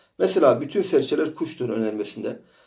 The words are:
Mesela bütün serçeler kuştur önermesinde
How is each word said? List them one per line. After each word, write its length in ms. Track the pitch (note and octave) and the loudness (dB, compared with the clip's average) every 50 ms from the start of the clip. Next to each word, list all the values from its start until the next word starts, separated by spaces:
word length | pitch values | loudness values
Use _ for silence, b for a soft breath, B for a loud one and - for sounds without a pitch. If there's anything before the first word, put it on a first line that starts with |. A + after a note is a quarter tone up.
| _ _ _ | _ _ _
Mesela 440 | - F#3 F#3 - F#3+ D#3 C3+ A#2+ - | 0 0 2 4 6 6 6 6 4
bütün 200 | C#3+ - - G3+ | 0 -4 -2 -2
serçeler 540 | F3+ - - C#3 B2 - D3+ D3 D#3 D3+ - | -2 2 2 2 2 2 0 0 -2 -2 -4
kuştur 340 | - E3 - - - B2 A#2 | -6 -8 -8 -6 -6 -6 -4
önermesinde 720 | G#2+ A2+ A2 G#2+ G#2+ G#2+ G2+ - - A2+ G#2+ A2+ C3 - b b b b b | -2 -2 -2 -4 -4 -4 -8 -8 -8 -8 -8 -8 -8 -10 b b b b b